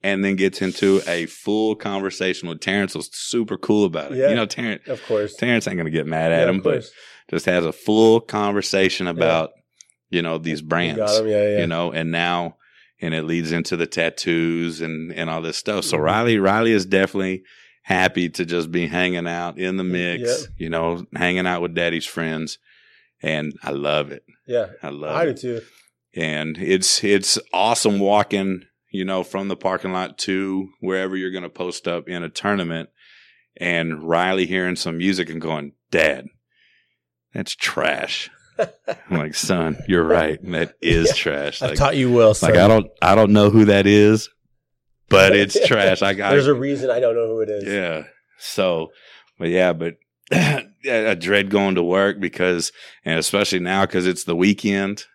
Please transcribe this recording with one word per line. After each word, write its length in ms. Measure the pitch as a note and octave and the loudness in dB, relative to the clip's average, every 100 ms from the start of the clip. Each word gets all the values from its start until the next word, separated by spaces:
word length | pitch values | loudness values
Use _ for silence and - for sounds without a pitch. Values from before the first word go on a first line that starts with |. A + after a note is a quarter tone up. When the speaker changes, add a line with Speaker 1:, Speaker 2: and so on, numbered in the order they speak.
Speaker 1:
And 200 | G2 G2 | -2 -2
then 120 | G2 G2 | 0 0
gets 260 | F#2+ - | 0 0
into 400 | F#2+ F2 G2 F#2+ F2+ | -6 0 2 2 2
a 180 | F2 E2+ | -4 -4
full 500 | - - G#2+ A2 G#2+ | -10 -4 -2 -2 -2
conversation 720 | G#2 G2 F#2+ - F#2 F2+ F2 | -6 -6 -6 -4 -4 -4 -8
with 120 | D#2+ | -8
Terrence, 340 | - G2 G2 D#2 | -2 -2 -2 -6
was 140 | D2 | -12
super 460 | - - A#2+ A2 G#2 | -12 -6 -4 -4 -6
cool 280 | - G#2+ G2+ | 0 2 2
about 260 | E2 C#2+ | -2 -8
it. 60 | B2+ | -2
Speaker 2:
Yeah. 100 | C3 | 0
Speaker 1:
You 60 | A#2 | 0
know, 100 | G#2 | -2
Terrence, 420 | - A#2 G#2 - | -6 -8 -8 -10
Speaker 2:
Of 160 | B2+ - | -12 -4
course. 300 | G#2+ G#2 - | -4 -4 -4
Speaker 1:
Terrence 320 | A#2+ A#2 G#2+ | -2 0 -2
ain't 100 | F#2+ | -4
gonna 120 | D#2+ | -2
get 160 | D#2+ D2+ | -2 -2
mad 240 | D#2+ E2 | -2 2
at 120 | E2 | 2
Speaker 2:
Yeah, 60 | E2+ | 2
Speaker 1:
him, 80 | F#2+ | 0
Speaker 2:
of 60 | |
Speaker 1:
but 80 | F2+ | 0
Speaker 2:
course. 180 | D#2+ - - - - _ | -2 -4 -20 -20 -20 _
Speaker 1:
just 160 | E2+ - | -4 0
has 180 | F2+ E2 | 0 0
a 60 | |
full 480 | - - G#2+ A2+ A2+ | -4 0 6 6 6
conversation 880 | - G#2 G#2 G2+ G2 G2 F#2+ - F#2 | 2 -4 -2 -2 -2 2 2 0 -6
Speaker 2:
Yeah. 40 | |
Speaker 1:
about, 380 | E2+ E2 D#2+ D#2+ _ _ _ _ _ _ | 0 2 2 -2 _ _ _ _ _ _
you 100 | F2+ | -4
know, 160 | E2+ E2 | -4 -6
these 240 | E2 D2+ | -6 -8
Speaker 2:
You 60 | D#2 | -2
Speaker 1:
brands, 320 | E2 F2 F2+ | -2 -2 -2
Speaker 2:
got 220 | G#2+ G#2+ | 0 0
him, 40 | A2 | 2
yeah, 140 | G#2 G#2 | 0 2
yeah. 80 | G#2 | 0
Speaker 1:
you 80 | E2+ | -2
know, 240 | E2 F2 | -2 -4
and 200 | D#2+ E2 | -4 -4
now, 440 | E2+ E2+ F2 E2+ - _ _ _ _ | -2 0 -2 -4 -10 _ _ _ _
and 120 | E2+ | -6
it 100 | D#2+ | -6
leads 280 | D#2 E2+ D#2+ | -2 -4 -2
into 240 | E2+ D#2+ E2+ | -4 -4 -4
the 100 | E2 | -4
tattoos 960 | - E2 - - E2 E2 E2+ E2+ D#2+ | -2 -4 -2 -2 0 0 -2 -4 -6
and, 300 | E2 D#2+ D#2+ | -8 -8 -10
and 160 | F2 E2 | -8 -6
all 120 | D#2+ | -6
this 140 | E2 - | -6 -8
stuff. 280 | - G#2 - | -4 -4 -2
So 100 | D#2+ | -2
Speaker 2:
Mm-hmm. 80 | D#2 | 0
Speaker 1:
Riley, 320 | G#2 A#2+ A2+ | 2 2 2
Riley 320 | F#2+ G#2 A#2 | 4 2 4
is 120 | G#2+ F#2 | 2 2
definitely 580 | F#2+ F#2+ G2+ F#2+ F#2 _ - - _ | 0 0 -2 -4 -6 _ -20 -20 _
happy 440 | - F#2 F#2 F2+ F2 | -2 0 2 0 -4
to 160 | D2+ E2+ | -4 -4
just 260 | F2 E2 | -2 -2
be 160 | F2 E2+ | -4 -2
hanging 380 | E2+ F2+ F2+ E2+ | -2 -2 -2 -6
out 300 | E2+ F2 E2+ | -6 -8 -6
in 200 | F#2 F#2+ | -6 -4
the 60 | F#2 | -4
mix, 360 | F2+ F2 F2 F#2 B2+ | -4 -4 -4 -4 -6
Speaker 2:
Yep. 80 | - - | -8 -12
Speaker 1:
you 120 | D#2+ | -6
know, 360 | E2 E2 E2+ - - | -4 -4 -4 -10 -4
hanging 320 | F2 F2+ F2+ | -2 -2 -2
out 140 | F2+ | -4
with 140 | F2 E2+ | -4 -4
daddy's 300 | E2+ E2 - | -2 -4 -6
friends. 520 | - E2 D#2+ D#2+ - _ _ _ _ _ _ | -6 -6 -6 -8 -12 _ _ _ _ _ _
And 320 | D#2 D#2 D2+ D2 | -6 -4 -6 -10
I 80 | - | -8
love 400 | C#2+ C#2+ D2+ C#2+ | -6 -2 -2 -4
it. 120 | C#2+ _ _ - | -10 _ _ -6
Speaker 2:
Yeah. 200 | A#2+ G2 - | -4 -4 -10
Speaker 1:
I 60 | - | -14
love 260 | D2 D2+ D3+ | -12 -8 -4
Speaker 2:
I 100 | E3 | -4
do 40 | |
Speaker 1:
it. 80 | B2 | -4
Speaker 2:
too. 200 | B2+ A#2 - _ _ _ _ - | -8 -10 -12 _ _ _ _ -8
Speaker 1:
And 420 | D#2+ D2+ D#2 D#2+ | -6 -6 -6 -8
it's, 440 | F#2 F#2 F#2 - | 0 0 2 0
it's 340 | G#2 G2+ F#2+ - - | 2 2 2 -4 -2
awesome 460 | F2+ G#2 A2+ G#2+ G2+ | 0 0 2 0 0
walking, 640 | G2 G#2 G2+ G2+ G2 F#2 - _ _ | 2 2 2 0 -2 -6 -10 _ _
you 140 | G2 F#2+ | -8 -4
know, 180 | F#2+ | -4
from 240 | F2+ G2 G2 | -4 -6 -6
the 80 | F#2 | -6
parking 380 | F#2+ F#2 F#2+ | -4 -4 -4
lot 240 | F#2 F#2 - | -6 -6 -8
to 480 | - F#2+ G2 F#2+ F#2+ _ | -4 -2 -2 -4 -6 _
wherever 340 | F#2+ F#2 F#2+ F#2+ | -4 -4 -2 -4
you're 160 | F#2 | -6
gonna 160 | F#2 F2 | -8 -12
post 400 | - F2+ F2 - | -8 -8 -6 -6
up 220 | F2 D#2+ | -6 -6
in 140 | F2 | -10
a 60 | E2+ | -8
tournament, 600 | - G2+ G2+ E2+ E2 D#2+ _ _ - _ _ _ - | -6 -2 -2 -2 -6 -10 _ _ -20 _ _ _ -6
and 480 | F2 E2+ E2 D#2 | -2 -2 -2 -6
Riley 420 | E2 E2 F#2 F#2+ F2 | -2 0 2 0 0
hearing 280 | F#2 F2+ F2 | -2 -2 -4
some 220 | F2+ E2 | -6 -2
music 320 | F2+ F#2 E2 | -2 0 -4
and 100 | E2 | -6
going, 340 | D#2+ D#2 D2 _ _ | -6 -6 -8 _ _
"Dad, 340 | E2 D#2 C2 C2+ _ _ _ _ _ _ _ _ _ _ | 2 2 0 -10 _ _ _ _ _ _ _ _ _ _
that's 220 | - - - | -10 -10 -6
trash." 760 | - - D#2+ C#2 - - - _ | -6 -2 -2 -2 -6 -8 -10 _
Speaker 2:
<laughs> 140 | _ - | _ -6
Speaker 1:
I'm 580 | G#3+ - - - - F2 | -6 -6 -12 -12 -4 -4
like, 180 | D2+ D2+ | -4 -6
"Son, 420 | - F#2 D#2+ D2+ - | -2 -2 -2 -4 0
you're 160 | F2+ | 0
right. 360 | E2 E2+ D#2 D#2 - | 4 2 2 -2 -6
That 220 | E2 E2 _ | -4 -4 _
is 260 | E2 E2 E2 | 0 2 2
Speaker 2:
Yeah. 40 | |
Speaker 1:
trash." 480 | - - C#2+ D2 - | 0 -2 -4 -6 -6
Speaker 2:
I've 80 | - | -6
Speaker 1:
Like, 60 | - | 0
Speaker 2:
taught 160 | C#3 C#3+ | 0 2
you 140 | B2+ | 2
well, 220 | A#2+ A2+ | 6 6
son. 180 | G#2+ E2 | 6 6
Speaker 1:
like, 80 | F2 | 8
I 80 | G2 | 8
don't, 200 | A2 G2+ _ | 8 4 _
I 140 | F2 G2+ | 4 6
don't 160 | G#2+ | 8
know 180 | G#2 G#2 | 8 8
who 160 | A2 G#2 | 8 8
that 200 | G2+ G2 | 8 8
is, 420 | G#2 G#2 G#2+ - _ _ _ _ _ _ _ _ | 8 8 6 0 _ _ _ _ _ _ _ _
but 260 | G2 F#2+ G#2 | 6 8 6
it's 220 | G2+ - | 4 2
Speaker 2:
<laughs> 60 | - | 2
Speaker 1:
trash. 340 | A2+ G2 F#2 | 4 4 2
Like, 180 | G2 G2 | 0 0
I 120 | G2+ | 2
Speaker 2:
There's 160 | C#3+ C3+ | 4 4
a 60 | |
reason 360 | C3+ C#3 C#3+ B2+ | 2 0 -2 0
I 100 | A#2+ | 0
don't 160 | B2 A#2 | 2 0
know 120 | A2+ | -2
who 140 | A2+ | -2
it 80 | G#2+ | -4
is. 140 | G#2 G2 | -4 -4
Speaker 1:
Yeah. 380 | G2+ F2+ D#2+ D2+ _ _ _ | -4 -2 -6 -10 _ _ _
So, 520 | - - F#2+ E2 D#2+ _ - - _ _ | -12 -2 0 0 -4 _ -20 -20 _ _
but 120 | E2 | -2
yeah, 240 | F2+ F2+ | 2 2
but 220 | E2 E2+ E2 _ | 0 -6 -10 _
<clears throat> 180 | _ _ | _ _
I 840 | - D3+ D3+ - _ C3+ A#2 A2 F2+ | 0 2 0 -6 _ -2 0 0 -2
dread 340 | E2 G2+ G2 | 2 2 2
going 260 | G2+ G2 F2+ | 2 2 0
to 80 | |
work 360 | E2+ F#2 G2 G2+ | 0 2 2 0
because, 520 | F#2 - F2+ F2 E2 - - - - | -6 -2 0 0 -4 -10 -20 -12 -4
and 140 | D#2+ | -2
especially 400 | D#2 G2 G#2 F#2+ | 0 0 0 -2
now 260 | F2 F#2+ F#2+ | 0 0 0
'cause 220 | F#2 F2+ | 0 0
it's 160 | F2 | -2
the 120 | - E2+ | -4 2
weekend. 680 | F#2 G2+ G#2 G2 G2 G2+ - | 2 2 0 -2 -4 -8 -14